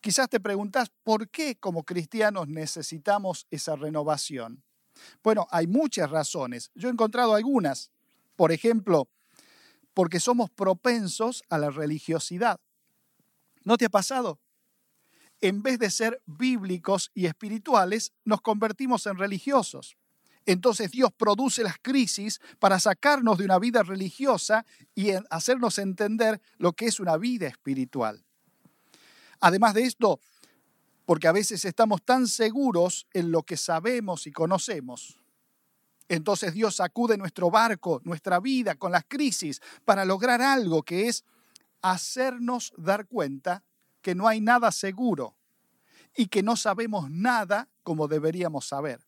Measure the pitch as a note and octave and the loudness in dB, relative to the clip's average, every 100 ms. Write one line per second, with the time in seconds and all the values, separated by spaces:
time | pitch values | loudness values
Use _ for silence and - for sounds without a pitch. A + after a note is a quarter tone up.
0 | G#3+ F3+ B3+ B3 G3+ G3 G3+ B3+ A#3 _ | 0 0 0 0 -2 -4 -2 -2 -4 _
1 | - A3 G#3+ - D4+ A3+ G3+ E3 - F3 | -2 -2 -2 -6 -6 -6 -6 -6 -6 -8
2 | D#3+ A3+ G#3+ G3 D3 D#3 D#3 E3 D3+ D#3+ | -6 0 0 0 -8 -8 -8 -8 -10 -6
3 | G3+ G3+ F#3+ E3+ - D#3+ - D3 D3+ D#3 | -2 -2 -2 -8 -10 -10 -6 -6 -4 -4
4 | D3 C#3+ - C3+ A#2 C3 _ _ _ _ | -2 -4 -4 -10 -12 -16 _ _ _ _
5 | - _ A3 G#3+ E3+ E3+ E3+ A#3 D4+ - | -20 _ 0 0 0 -2 0 0 0 -2
6 | D3 D#3+ C#3+ E3 B2 A#2+ - - A#3+ A#3+ | -2 -2 -4 -6 -8 -10 -14 -8 -6 0
7 | A3 A#3+ A#3+ G#3+ A#3+ C4 D#3 C3 - _ | 0 2 4 2 2 0 0 -4 -12 _
8 | _ _ _ - D#3+ E3 A3+ A3+ F#3+ E3 | _ _ _ 2 4 4 2 2 4 2
9 | B2+ _ _ _ _ _ _ _ _ - | 2 _ _ _ _ _ _ _ _ 0
10 | F3 E3+ A#3+ B3 G#3 - F#3+ F3+ B3+ A#3 | 0 2 0 2 0 0 0 2 2 0
11 | F#3+ - A3+ - _ D#3+ D3 C#3 D3+ D3+ | -2 -2 -4 -4 _ -2 -2 -2 -4 -4
12 | - D#3+ - F3 A#3 F3+ _ _ _ _ | -4 -4 -4 -2 -2 -2 _ _ _ _
13 | _ _ _ _ _ _ F#3+ A#3 A3+ G3 | _ _ _ _ _ _ 0 2 4 2
14 | F3+ C4 A3+ D3+ _ _ _ _ _ _ | 0 -2 -2 -6 _ _ _ _ _ _
15 | _ _ _ _ F#3+ G3+ A#3+ A#3+ G#3+ - | _ _ _ _ 0 0 -2 0 0 0
16 | A3+ B3 - D3+ B3+ B3 F#3+ F3+ F3+ F#3+ | -2 -2 -14 -2 0 0 -2 -4 0 0
17 | - - F3 - G#3+ G#3+ D4+ A#3 F3+ A3 | -2 -2 -2 -2 -8 -8 2 4 4 -2
18 | - _ - G#3 - G#3+ A3 G#3 C4 A#3+ | -6 _ -2 0 0 0 -2 -2 -2 0
19 | G#3 F#3 G3+ G3 C4+ C#4 F#3 - - _ | -2 -4 -4 -4 0 0 0 -10 -18 _
20 | _ _ _ _ - F3+ A#3+ G#3+ G3+ B3 | _ _ _ _ 0 2 2 2 -4 2
21 | B3 _ G#3 G#3 C4 - G#3+ - - C4+ | 0 _ 2 2 0 0 -4 -4 0 0
22 | A3 - G#3 - - - G3 G3+ G#3+ F#3 | 0 -2 -8 -10 -14 0 2 4 2 2
23 | C#4+ C#4+ A3+ F#3 G3 F#3 A#3+ A#3 F#3 F#3+ | 2 4 4 2 4 4 4 2 2 -2
24 | F#3+ - C4+ A3 - A3 - _ _ - | -6 -2 0 0 2 0 0 _ _ -2
25 | G#3 F#3+ - E3 - B3+ A#3+ G3+ G3 F3+ | 0 -2 -4 -4 0 0 0 -2 -6 -2
26 | G#3 A3 A3 G#3 _ _ F3 E3 A3+ A3 | -2 2 0 0 _ _ -2 0 -4 -2
27 | F3+ D#3+ A#3 B3 D3+ - C3+ C3+ B2+ C3+ | 0 0 0 -2 -6 -6 -6 -4 -4 -2
28 | A2 G#2+ _ _ _ _ _ _ _ _ | -4 -4 _ _ _ _ _ _ _ _
29 | _ _ _ _ F#3 F#3+ A3+ G#3 B3 - | _ _ _ _ 4 6 2 2 0 2
30 | G#3+ D3+ _ _ _ _ _ _ _ _ | 2 2 _ _ _ _ _ _ _ _
31 | - D#3 D#3+ F#3 G#3 G3+ F#3+ E3 A3 G3 | 0 4 4 4 0 -4 -6 2 2 2
32 | - B3+ A#3+ - A3+ A#3 C4+ F3 F3+ - | 2 2 2 0 0 2 2 4 2 0
33 | - F#3+ E3+ E3 D#3+ D#3+ - E3 G3+ B3 | -4 -2 0 0 -2 -8 -2 -2 -2 -4
34 | G3+ E3+ D3 C#3+ E3 F#3+ - F3 B2+ B2 | -4 -8 -10 -4 -2 0 -2 -8 -10 -16
35 | - _ _ _ _ _ _ _ _ _ | -20 _ _ _ _ _ _ _ _ _
36 | _ E3+ D#3+ G3 G3 E3+ A3 F#3 F3+ - | _ -4 0 -2 -2 0 -2 0 -4 0
37 | A#3 G#3 F#3+ - F3 G#3+ A3+ F#3+ F3+ C3+ | 0 0 0 0 4 4 4 0 -4 -4
38 | E3+ D#3+ G3 F3+ A#3+ C4 G#3 D3 F#3+ F3 | -4 -8 0 0 0 -2 -2 -4 -2 -2
39 | - C#4 C#4+ - D#3+ C3 - - - G3 | -2 -2 -2 -2 -6 -8 -14 -6 2 2
40 | F#3+ G3 A#3+ A#3+ C4+ C4+ F#3+ D#3+ - F3 | 2 0 2 2 2 2 2 0 -2 -2
41 | A#3 - _ _ _ _ _ _ F#3 F#3 | -2 -4 _ _ _ _ _ _ -2 -2
42 | - B3+ C4 B3 A#3+ B3 - - E3 G3+ | -4 -4 -4 -2 -4 -4 -6 -6 -2 -2
43 | G3 A#3 C#3+ C#3 F3+ F3+ _ _ _ _ | -2 -4 -4 -4 -6 -6 _ _ _ _
44 | F#3+ F3 A3 A3 G#3+ B3 A3+ - G3 F#3+ | -6 0 2 2 2 4 4 0 -6 -2
45 | B3 D#3 A#2 _ _ _ _ _ _ _ | -2 -2 -4 _ _ _ _ _ _ _
46 | _ - G#3 G3+ G3+ A#3 A3 F#3+ A#3 G#3 | _ -2 0 2 2 0 0 -2 -2 -4
47 | C#3 E3 A#3 A#3+ F#3 G#3 B3+ _ - D#3+ | -6 -2 0 0 0 -2 -2 _ -6 -2
48 | D3 D#3 D#3 F3 F3 C#3+ - C#3 D3 A#2 | 0 0 0 -2 -4 -6 -8 -6 -6 -10